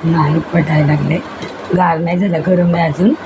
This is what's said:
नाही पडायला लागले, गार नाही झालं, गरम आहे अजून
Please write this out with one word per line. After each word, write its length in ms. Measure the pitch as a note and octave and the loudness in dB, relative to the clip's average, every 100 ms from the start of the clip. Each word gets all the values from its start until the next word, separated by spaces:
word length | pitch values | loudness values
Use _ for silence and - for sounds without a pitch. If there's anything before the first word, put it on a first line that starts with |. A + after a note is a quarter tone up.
नाही 360 | E3 E3 D3 D#3+ | 0 2 2 0
पडायला 460 | - E3+ D3+ D3+ D3 | 0 -2 2 2 2
लागले, 320 | D3+ C#3+ D#3 - - - - - F3+ | 2 0 -4 -6 -12 -12 -12 -4 0
गार 220 | F3+ D#3+ | 0 0
नाही 200 | E3+ F3+ | -2 0
झालं, 220 | G3+ E3 D#3+ | 0 0 0
गरम 280 | F3+ F3 | 2 2
आहे 100 | E3+ | 2
अजून 300 | E3 D3 G3 D#4 | 0 2 2 0